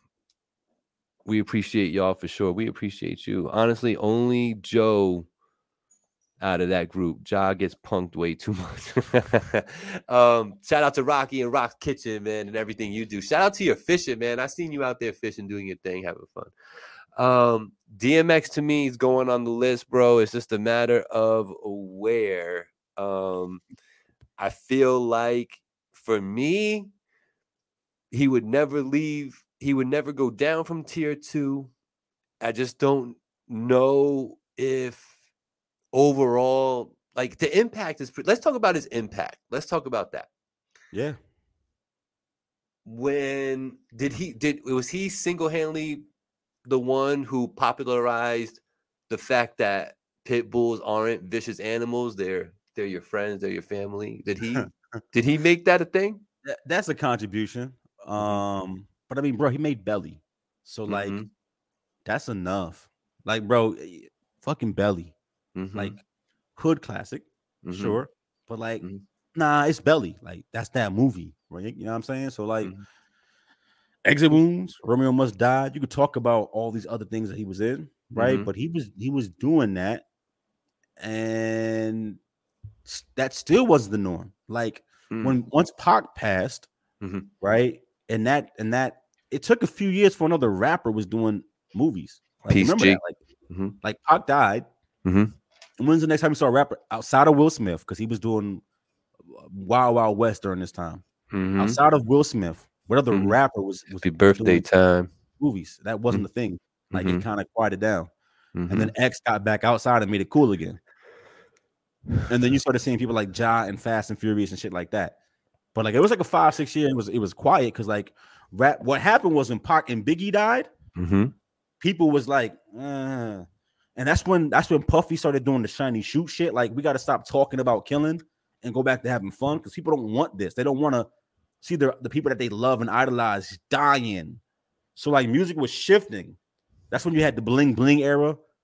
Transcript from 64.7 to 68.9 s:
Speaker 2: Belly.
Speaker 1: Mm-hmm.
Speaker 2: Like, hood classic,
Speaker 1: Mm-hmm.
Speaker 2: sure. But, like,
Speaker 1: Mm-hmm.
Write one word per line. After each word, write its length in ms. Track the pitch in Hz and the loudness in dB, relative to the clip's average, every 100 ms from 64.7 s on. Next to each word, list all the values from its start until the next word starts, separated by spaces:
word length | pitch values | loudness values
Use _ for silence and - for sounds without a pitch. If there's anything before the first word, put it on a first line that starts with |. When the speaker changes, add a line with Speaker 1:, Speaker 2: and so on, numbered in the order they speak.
Speaker 2:
Belly. 400 | 95 104 90 82 _ _ _ _ 92 | 0 0 0 -6 _ _ _ _ -12
Speaker 1:
Mm-hmm. 200 | 95 104 | -10 -8
Speaker 2:
Like, 180 | 101 - _ _ _ _ _ - | -10 -10 _ _ _ _ _ -4
hood 260 | 160 160 | -2 -2
classic, 400 | - 98 - - - _ _ _ - | -4 -12 -12 -16 -18 _ _ _ -12
Speaker 1:
Mm-hmm. 140 | 90 | -6
Speaker 2:
sure. 280 | 101 113 143 _ _ _ - | -4 -4 -4 _ _ _ -16
But, 120 | 113 | -12
like, 220 | 113 113 | -10 -10
Speaker 1:
Mm-hmm. 160 | 90 | -12